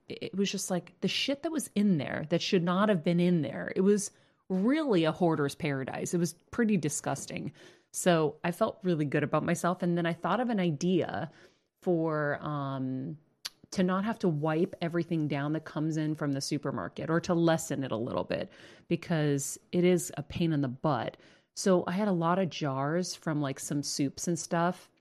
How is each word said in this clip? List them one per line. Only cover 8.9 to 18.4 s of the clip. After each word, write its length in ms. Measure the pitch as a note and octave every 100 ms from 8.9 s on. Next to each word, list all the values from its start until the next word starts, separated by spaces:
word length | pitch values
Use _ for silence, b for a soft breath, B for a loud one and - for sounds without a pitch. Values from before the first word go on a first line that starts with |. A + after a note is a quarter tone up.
| D#3
good 180 | D3 D3+
about 200 | C#3+ D3+
myself. 380 | E3 E3+ F3 F#3
And 140 | F3 F3
then 80 |
I 80 | E3+
thought 260 | E3 E3+ G#3+
of 100 | A#3+
an 100 | G#3
idea 680 | F3 C#3+ F3 F3 - G2 D3+ b b b b _
for, 560 | F#3+ E3 D#3+ D3+ D3 C3
um, 760 | D3+ D3 C3+ C3+ C3 C3 E3 D3+ _ _ - _ -
to 120 | -
not 200 | F#3 F#3+
have 140 | A3 A3
to 100 | F#3
wipe 460 | D3+ D#3+ D#3+ F#3+ -
everything 460 | E3+ E3+ E3 E3 D3
down 240 | D3 D3
that 100 | D#3
comes 300 | D#3 D3+ D#3 D#3
in 180 | D#3
from 160 | D#3 D3
the 80 | C3+
supermarket, 680 | - D3 C#3 B2 E2+ - D#3
or 100 | E3
to 120 | F#3+
lessen 500 | E3+ E3 E3 - C#3
it 80 | C3
a 60 | A2
little 260 | B2 -
bit, 240 | - -